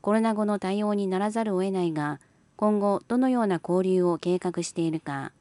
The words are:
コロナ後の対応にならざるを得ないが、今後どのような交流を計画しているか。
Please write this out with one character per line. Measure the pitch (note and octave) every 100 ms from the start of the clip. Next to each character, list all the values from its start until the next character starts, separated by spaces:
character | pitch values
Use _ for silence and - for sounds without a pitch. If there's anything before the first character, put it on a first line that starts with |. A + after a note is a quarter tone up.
コ | -
ロ | A3
ナ | A3+
後 | G#3+ G#3
の | G3+
対 | F#3 G3
応 | G#3
に | G#3 G3
な | F#3
ら | G#3
ざ | A3
る | A3 F#3
を |
得 | F#3+
な | F#3+
い | F3
が、 | D3+ D3 D3+ _ _ _ -
今 | G#3+ G#3
後 | G3+ G3 -
ど | B3
の | C4
よ | B3
う | G#3+
な | E3+
交 | - F3+ F#3 F#3
流 | F3
を | E3+
計 | F3+ F3+
画 | F3+ F3
し | E3+
て | -
い | E3
る | D#3
か。 | D3+ C#3 C3+ _